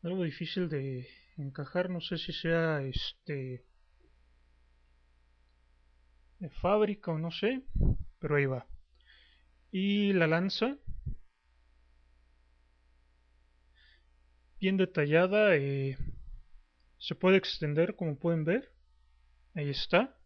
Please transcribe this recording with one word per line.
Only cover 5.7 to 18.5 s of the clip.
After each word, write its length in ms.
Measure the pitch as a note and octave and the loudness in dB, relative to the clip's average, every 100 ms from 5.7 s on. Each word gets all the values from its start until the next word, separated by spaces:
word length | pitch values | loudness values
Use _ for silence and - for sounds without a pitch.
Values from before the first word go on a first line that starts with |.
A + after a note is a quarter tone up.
| _ _ _ _ _ _ _ | _ _ _ _ _ _ _
de 120 | E3 - | -14 -4
fábrica 480 | F3+ G#3 G#3 G3+ - | 2 4 4 0 -4
o 80 | D#3+ | -4
no 140 | E3+ | -4
sé, 320 | E3 G3+ C4 C4 - - B2 - - | -2 -2 -2 -2 2 4 2 -4 -6
pero 160 | D3+ C#3+ | 0 2
ahí 100 | C#3 | 2
va. 220 | C3 - - - _ _ - _ _ _ _ _ | 0 -8 -16 -18 _ _ -20 _ _ _ _ _
Y 420 | F#3+ G3 G3+ G3+ | -2 2 4 4
la 140 | F#3+ E3 | 4 4
lanza, 500 | E3 F#3+ - A3+ C#4+ - - - - - _ _ _ _ _ _ _ _ _ _ _ _ _ _ _ _ _ _ _ _ _ _ _ _ _ - _ _ _ _ _ _ - | 4 2 0 -2 -2 -8 -8 -6 -8 -12 _ _ _ _ _ _ _ _ _ _ _ _ _ _ _ _ _ _ _ _ _ _ _ _ _ -20 _ _ _ _ _ _ -4
bien 180 | F#3 F#3+ | 0 2
detallada, 800 | F3+ - D3 D#3 F#3 G#3 G#3+ E3 | 2 2 4 4 4 4 4 4
eh, 420 | C#3 C#3 C3+ C3 - - - - - - _ _ _ _ | 2 -2 -4 -4 -6 -6 -12 -16 -16 -20 _ _ _ _
se 160 | - - | -10 0
puede 220 | F#3 F#3+ | 4 4
extender, 580 | F#3+ - D3+ D3 F3 G#3 | 2 -6 -2 0 0 0
como 240 | E3+ D3 | -6 -2
pueden 260 | E3+ E3 | -2 0
ver. 260 | D#3 | 0